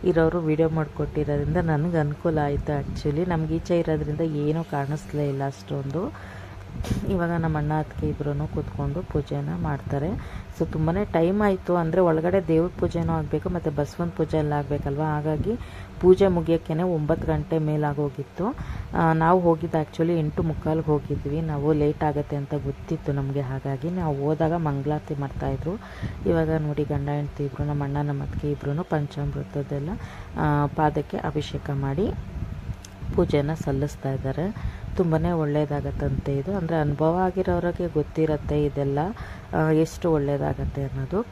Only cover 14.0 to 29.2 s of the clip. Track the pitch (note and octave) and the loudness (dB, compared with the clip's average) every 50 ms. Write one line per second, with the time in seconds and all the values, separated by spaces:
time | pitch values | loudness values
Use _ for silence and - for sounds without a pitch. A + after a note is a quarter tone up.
14 | F3 E3+ E3+ - D#3+ - - D#3 D3+ D3+ D3 D3 C#3+ C#3 D3 D3 - C#3+ C#3 C#3+ | -4 -4 0 -2 0 2 2 0 2 2 0 0 0 0 -2 -2 0 -2 0 0
15 | D#3 D#3 D3+ D3+ D3 D#3 D#3 D3 - F#3+ A#3 A#3+ - - - - - - - - | 0 0 0 0 0 0 0 0 0 -2 -2 -2 -6 -12 -12 -14 -14 -14 -6 6
16 | - F3+ F#3 F#3 G3 G3 F3+ E3+ D#3+ D#3+ E3 D#3+ - - D#3+ D#3 F3+ F#3 F3 D#3 | 8 8 10 10 8 6 6 2 2 2 2 2 2 -2 -2 0 0 2 0 0
17 | D3+ D3 E3 - - D#3+ D#3 D3+ D3 - E3 D#3+ D#3 D3+ D3+ D3+ D3+ D3 C#3+ C#3+ | 2 2 2 2 2 0 0 0 0 0 0 2 2 2 2 2 0 0 0 0
18 | D3 C#3+ C3+ - C3+ - - - F3+ A3+ D#4 - - - - - - - - E3+ | -2 -2 -2 -6 -10 -10 -6 -4 -4 -4 -2 -6 -8 -8 -8 -8 -8 -4 -2 2
19 | E3+ E3 E3 D#3+ D#3+ E3 F3+ F#3 F3 E3+ E3 D#3 E3+ E3 - D#3+ D3+ - - - | 4 4 4 4 6 6 6 6 6 4 4 4 0 0 0 0 0 -2 0 0
20 | E3 E3+ F3 E3 D3+ D3+ - - E3 D#3+ D3+ - - D#3 D#3+ D#3+ D3+ D3+ D3+ C#3+ | 2 2 2 2 0 0 0 0 0 0 -2 -2 0 0 0 2 2 2 2 2
21 | C3 - C#3 - - C#3 D3 D#3+ E3 D#3+ D3+ C#3+ C#3 D#3 D#3 D3+ D3 D3 D3+ - | 2 -2 -4 -4 -2 -2 -2 -2 -2 -2 -2 0 2 2 4 4 4 2 2 2
22 | D#3+ D3+ C#3+ D3 C#3+ - D3 C#3+ C#3 C3+ D3+ C#3+ C3+ C#3 C3+ - - - E3 - | 0 0 2 0 -2 -2 -4 -4 -4 -2 -4 -4 -2 -4 -6 -6 -4 -4 -4 -4
23 | - D3+ C#3 C#3 C3+ C3+ C3+ C#3+ C#3 B2+ C3+ C3+ - C#3 C#3 B2+ C3 E3+ F3+ F#3 | -2 -2 -2 0 -2 -2 -2 -2 -2 -2 -4 -4 -4 -4 -4 -2 -4 -4 -2 0
24 | F3 D#3 C#3+ C#3 C#3 D3 D#3 D3 E3 D#3 E3 E3+ D#3+ D3+ C#3 C#3 C3+ D3 D3+ D3+ | 0 0 0 0 0 0 2 2 2 2 2 2 0 0 0 0 0 -2 -2 -2
25 | - - D#3 C#3 C#3+ C3 - - C#3+ C#3 C3+ C3+ - D#3 F#3+ A#3 - - - - | -4 -6 -4 -4 -4 -4 -4 -4 -2 -2 -2 -2 -2 -6 -6 -6 -10 -12 -10 -8
26 | - - - - - F#3+ F3 E3 D#3+ D#3 D#3+ D#3+ D3+ D3+ D3 D#3 D3 - D3+ C#3 | -8 -6 -6 -2 2 2 4 4 4 2 2 0 0 0 0 -2 -2 0 0 -2
27 | C#3+ C#3+ D3 D3 C#3+ C#3+ - - C#3+ C#3 C3+ - D3 D3 D3 C#3+ C#3+ C#3 C#3+ C#3+ | 0 0 -2 -2 -2 -4 -4 -4 -4 -4 -2 -2 -2 0 0 0 -2 0 0 0
28 | D3 D3 C#3+ C#3 C#3+ C#3 - - - D3 C#3+ C#3 - C#3+ C#3+ D#3 F3+ - E3+ D3+ | 0 0 -2 -2 -4 -4 -4 -4 -2 -2 -2 -2 -2 -2 -2 -2 -2 0 0 0
29 | D3 C#3 - C#3+ | 0 -2 -4 -4